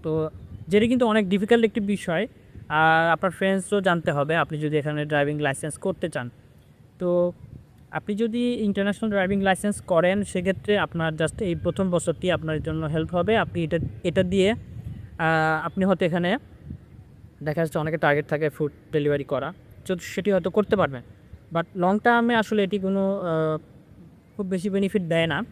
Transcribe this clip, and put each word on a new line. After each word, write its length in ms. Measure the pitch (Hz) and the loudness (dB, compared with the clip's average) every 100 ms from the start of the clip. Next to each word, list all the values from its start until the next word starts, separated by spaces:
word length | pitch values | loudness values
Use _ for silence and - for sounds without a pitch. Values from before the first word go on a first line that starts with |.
তো 260 | 160 156 156 - - - - | -2 -2 -4 -8 -18 -16 0
যেটি 200 | 196 226 | 2 4
কিন্তু 180 | 247 233 | 4 4
অনেক 240 | 214 196 | 4 2
ডিফিকাল্ট 360 | 196 202 233 226 | 0 4 4 4
একটি 140 | 220 | 0
বিষয়, 480 | 202 196 - 165 233 - - - - | -2 -2 -2 -2 -4 -8 -20 -20 -4
আর 400 | 151 160 160 165 | 4 6 6 4
আপনার 220 | 160 190 | 2 0
ফ্রেন্সও 500 | 170 190 190 180 202 | 0 0 0 0 0
জানতে 300 | 190 170 160 | 2 0 0
হবে 240 | 143 143 165 | 0 0 2
আপনি 220 | 180 151 | 0 -2
যদি 200 | 151 151 | 0 0
এখানে 280 | 147 151 147 | -2 -4 0
ড্রাইভিং 340 | 151 143 151 | 2 2 0
লাইসেন্স 380 | 147 135 160 - | -2 -2 -6 -6
করতে 320 | 196 180 170 | -6 -4 -4
চান। 200 | 156 120 - - - - - - - | -6 -10 -14 -20 -20 -20 -20 -20 -6
তো 320 | 180 175 175 175 - - - - - | 0 2 2 -2 -18 -20 -20 -20 -10
আপনি 240 | 160 - 202 | -10 -6 -2
যদি 380 | 226 233 247 | -2 0 -2
ইন্টারন্যাশনাল 580 | 240 214 202 196 196 220 | 0 -2 0 -2 -2 -2
ড্রাইভিং 300 | 202 185 202 | 0 0 2
লাইসেন্স 400 | 196 185 208 202 | 2 2 0 -4
করেন 420 | - 170 175 196 | 0 4 4 2
সেক্ষেত্রে 540 | 196 190 180 185 - 208 | -2 -2 -2 -2 0 0
আপনার 360 | 160 170 165 | 0 -2 -2
just 300 | 160 160 - | 0 -2 -2
এই 120 | 202 165 | -4 -2
প্রথম 340 | 175 165 190 | -2 0 0
বছরটি 420 | 175 175 160 180 | 0 0 -2 0
আপনার 300 | 160 160 156 | -2 -2 -4
জন্য 240 | 143 156 156 | -2 -4 -2
হেল্প 300 | 160 160 175 | -2 0 0
হবে। 220 | 180 220 | 2 2
আপনি 260 | 170 180 | 2 -2
এটা, 160 | 165 170 - - | -2 -2 -4 -4
এটা 200 | 180 180 | -2 0
দিয়ে, 280 | 180 190 190 | 0 2 2
আহ, 1120 | 240 - - - - - - 160 160 160 156 160 | 2 -6 -14 -12 -14 -16 -2 2 2 2 0 -2
আপনি 200 | 196 190 | 0 2
হয়তো 200 | 180 180 | 2 2
এখানে 320 | 170 175 233 - - - - - - - - - - | 0 0 -2 -4 -20 -16 -16 -16 -20 -20 -20 -20 -10
দেখা 180 | 147 151 | -4 -2
যাচ্ছে 180 | 165 165 | -2 -2
অনেকে 180 | 156 160 | -2 0
টার্গেট 300 | 156 147 147 | 2 2 0
থাকে 220 | 151 151 | -2 -2
ফুড 220 | - 151 - - | -2 -6 -6 -6
ডেলিভারি 320 | 156 147 143 | -2 0 0
করা, 300 | 135 131 135 180 - - - | -2 -4 -4 -10 -20 -20 -6
তো 80 | 185 | -6
সেটি 320 | - - 190 | -6 -4 0
হয়তো 180 | 190 175 | 0 0
করতে 260 | 196 196 202 | 0 0 2
পারবেন। 260 | 156 131 - - - - - | 0 -2 -14 -20 -20 -20 -8
But 120 | 165 170 190 | -6 -6 0
লং 240 | 175 208 | 0 2
টার্মে 320 | 240 233 233 233 | 4 4 4 0
আসলে 280 | 214 214 | 2 0
এটি 160 | 196 202 | 0 -2
কোনো, 400 | 190 196 196 196 | -2 0 0 -2
আহ, 380 | 175 160 156 156 - - - - 170 - _ - | -2 0 0 -2 -8 -20 -20 -20 -20 -20 _ -10
খুব 80 | 196 | -4
বেশি 240 | 185 190 | -4 -2
বেনিফিট 320 | 196 196 185 | 0 0 0
দেয় 260 | 170 165 165 | 0 0 2
না। 160 | 147 220 | 0 -6